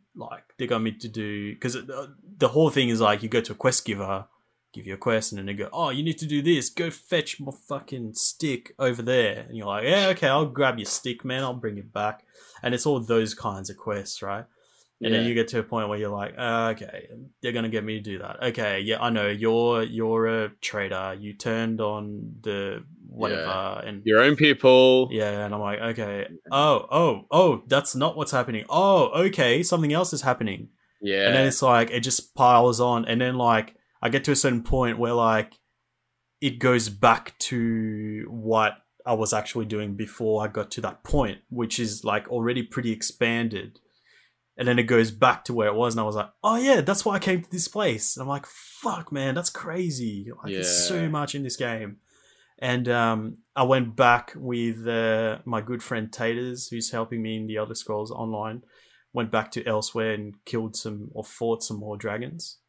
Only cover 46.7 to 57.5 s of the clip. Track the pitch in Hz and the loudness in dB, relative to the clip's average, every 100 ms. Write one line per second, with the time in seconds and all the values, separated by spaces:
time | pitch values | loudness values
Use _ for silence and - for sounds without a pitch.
46.7 | 240 175 196 214 196 190 180 170 180 - | 4 4 0 0 0 0 0 -2 -6 -6
47.7 | 208 190 110 - - 131 143 - - - | -2 -2 0 -4 -4 -6 -6 -8 -18 -18
48.7 | - 233 170 165 143 135 143 170 - 170 | -8 -6 -6 -6 -4 -2 -2 -4 -6 -8
49.7 | 175 175 131 113 101 104 - 101 95 90 | -4 -4 -4 -6 -6 -10 -12 -8 -2 0
50.7 | - - 180 160 151 143 143 131 - 123 | 2 2 0 -2 -2 -2 -4 -6 -4 -4
51.7 | 113 104 101 _ _ _ _ _ - 127 | -4 -8 -14 _ _ _ _ _ -8 -2
52.7 | 123 123 120 117 110 110 - _ 139 127 | 0 0 2 2 0 -4 -12 _ 0 4
53.7 | 131 117 113 123 120 - - 131 120 117 | 4 2 4 6 6 2 -12 -6 -4 -2
54.7 | 113 117 113 113 110 110 107 127 113 113 | -4 -4 0 2 2 0 -4 -6 -6 -4
55.7 | 120 - 117 110 - 117 117 123 123 - | -8 -6 -6 -6 -4 -2 -2 -4 -8 -10
56.7 | 117 113 117 110 117 110 110 110 | -6 -6 -4 -6 -6 -6 -6 -6